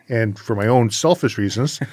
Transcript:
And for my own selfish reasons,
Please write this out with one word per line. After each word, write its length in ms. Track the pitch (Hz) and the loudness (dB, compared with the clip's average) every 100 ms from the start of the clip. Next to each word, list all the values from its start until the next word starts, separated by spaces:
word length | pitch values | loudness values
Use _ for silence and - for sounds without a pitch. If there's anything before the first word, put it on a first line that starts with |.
| - | -6
And 300 | 120 110 98 | -2 -2 -4
for 160 | - 104 | -6 -2
my 120 | 107 | 2
own 240 | 127 110 | 4 4
selfish 480 | - 160 170 123 - | 0 0 2 0 -2
reasons, 420 | 101 104 143 - - | -4 -2 -4 -4 -12